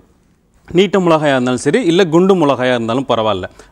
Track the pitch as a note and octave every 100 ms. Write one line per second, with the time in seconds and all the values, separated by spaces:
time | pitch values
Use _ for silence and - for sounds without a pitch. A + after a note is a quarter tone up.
0 | _ _ _ _ _ _ - E3+ G3 G3
1 | F3 D#3 D3 C3+ B2 B2 D3 G3+ G3 E3+
2 | F#3 D#3+ F#3+ F#3+ D3 B2 B2+ B2 A2+ A#2+
3 | C3 A#2 A2 F#2+ F#2 - -